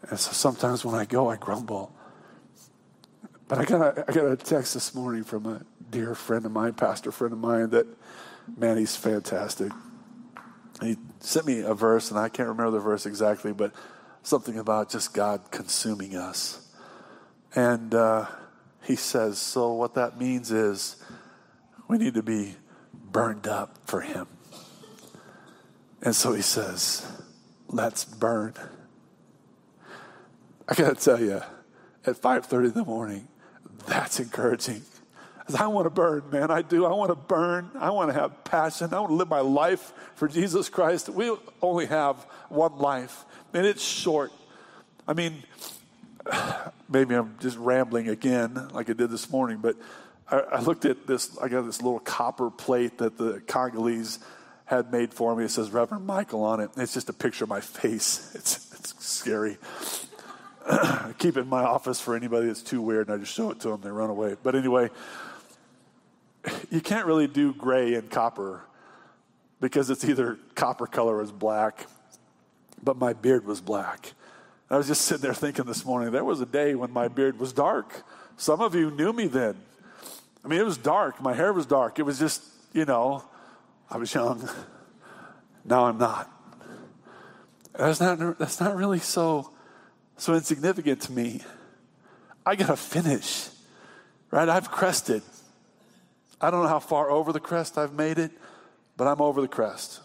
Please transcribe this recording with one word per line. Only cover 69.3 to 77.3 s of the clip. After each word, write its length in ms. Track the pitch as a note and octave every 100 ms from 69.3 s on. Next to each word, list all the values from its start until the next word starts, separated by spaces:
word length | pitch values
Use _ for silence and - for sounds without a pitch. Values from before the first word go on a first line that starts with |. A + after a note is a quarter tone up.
| _ _ _
because 300 | C3 C#3+ C3
it's 140 | C3+
either 340 | - C3+ A#2+ A2 -
copper 320 | - B2 B2+ A#2+
color 300 | - A#2 G#2+
or 60 |
it's 100 | G#2+
black, 540 | G#2 G#2+ G#2+ G#2+ - - - _ - _ _ _ _ _ -
but 140 | - B2+
my 160 | B2
beard 320 | A2 A#2 C3 G2+
was 140 | G2+
black. 520 | F#2 G#2 F#2+ - - - - - - _ _
And 60 |
I 40 | C3+
was 80 | C#3+
just 160 | D3+
sitting 200 | - D#3
there 120 | C3+
thinking 300 | B2 D3 C#3
this 200 | B2 A2+
morning, 280 | B2+ B2 A#2
there 120 | B2
was 160 | - E3+
a 60 | B2
day 280 | C#3 D3
when 180 | C3+ A#2+
my 160 | B2 A#2+
beard 300 | B2+ C3+